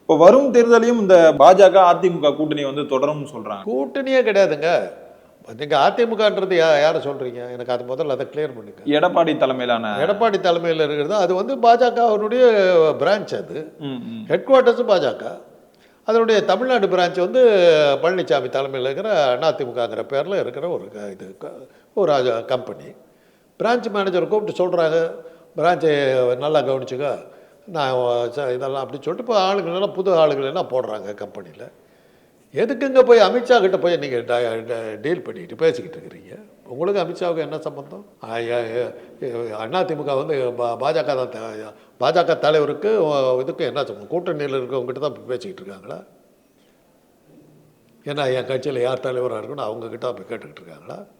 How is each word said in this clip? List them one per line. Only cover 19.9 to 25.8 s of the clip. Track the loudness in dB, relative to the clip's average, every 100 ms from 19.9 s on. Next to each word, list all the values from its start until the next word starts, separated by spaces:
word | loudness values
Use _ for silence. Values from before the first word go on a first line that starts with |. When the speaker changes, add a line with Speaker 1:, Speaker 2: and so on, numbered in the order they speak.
| -4 -4
Speaker 2:
பேர்ல | -4 -2 -4
இருக்கிற | -4 -6 -6
ஒரு | -8 -10
க-, | -14 -14
இது | -14 -18 -16
க-, | -16 -16 -20 _ _
ஒரு | -2 2
அது | 2 0 -2
கம்பெனி. | -4 -6 -6 -14 -16 -20 _ _ _ _ _ _
பிரான்ச் | -2 -2 -2
மேனேஜரை | -2 0 -2 0
கூப்பிட்டு | -2 -4 -4
சொல்றாங்க, | -2 0 0 0 -2 -6 -18 -20 _ -2
"பிரான்ச்சை | 0 2